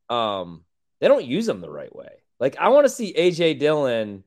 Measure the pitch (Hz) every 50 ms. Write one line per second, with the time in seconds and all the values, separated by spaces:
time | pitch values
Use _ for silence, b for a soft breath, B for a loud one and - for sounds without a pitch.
0 | _ - 120 120 113 107 101 95 90 85 85 76 _ _ _ _ _ _ _ _
1 | 156 220 277 269 165 120 131 190 226 220 120 95 85 76 76 73 67 - - -
2 | - - - _ _ _ _ _ 120 139 - 143 165 202 254 294 294 247 - -
3 | 233 185 - 160 170 180 170 151 170 160 151 127 143 151 156 151 143 127 117 113
4 | 107 104 101 95 95